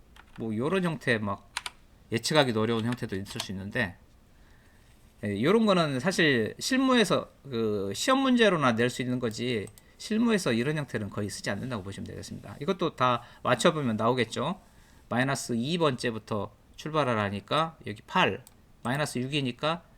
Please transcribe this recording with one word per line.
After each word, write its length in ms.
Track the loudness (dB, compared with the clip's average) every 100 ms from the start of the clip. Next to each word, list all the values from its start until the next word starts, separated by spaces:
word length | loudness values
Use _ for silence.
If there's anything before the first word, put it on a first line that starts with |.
| -20 -20 -18 -8
뭐 180 | -6 -2
요런 280 | -2 0
형태 340 | -2 -2 0 0
막 340 | -2 -6 -10 -12 -12 -16 -20 -20 -6
예측하기도 480 | -4 2 4 4 2
어려운 240 | 0 0
형태도 320 | -2 -4 -4 -6
있을 240 | -8 -8
수 120 | -8
있는데, 460 | -8 -4 -2 -2 -4 -18 -20 -20 -20 -20 -20 -20 -20 _ -20 -20 -8
예, 200 | -4 0
요런 220 | 4 4
거는 360 | 4 4 2 0
사실 540 | 0 2 4 4 0 -4
실무에서 720 | -2 2 4 4 4 2 -2 -12
그 480 | -8 -2 0 -2 -4
시험 240 | -2 2 2
문제로나 540 | 4 6 6 4 4
낼 180 | 4 2
수 100 | 0
있는 180 | -2 -2
거지 480 | -2 -4 -2 -2 -6 -12 -20 -12
실무에서 560 | -4 0 2 2 2
이런 240 | 2 0 -2
형태는 320 | -4 -6 -4
거의 220 | -4 -6
쓰지 180 | -6 -6
않는다고 340 | -6 -6 -6
보시면 240 | -8 -10 -10
되겠습니다. 480 | -10 -12 -12 -12 -6
이것도 340 | -4 -2 -2
다 280 | 2 2 2 -2 -4
맞춰보면 540 | 0 4 4 2 0 2
나오겠죠. 640 | 2 2 0 -2 -4 -4 -12 -20 -20 -18 -4
마이너스 460 | 0 0 -2 -2
이 240 | -2 0 2
번째부터 760 | 2 2 -2 -4 -4 -4 -6 -10 -20 -12
출발하라니까 1000 | -4 0 0 0 0 -4 -2 -2 -2 -6 -12
여기 160 | -12
팔, 420 | -4 0 2 0 -10 -20 -20 -8
마이너스 360 | -4 -2 -2 -4
육이니까, 640 | -4 -2 -2 -2 -4 -4 -8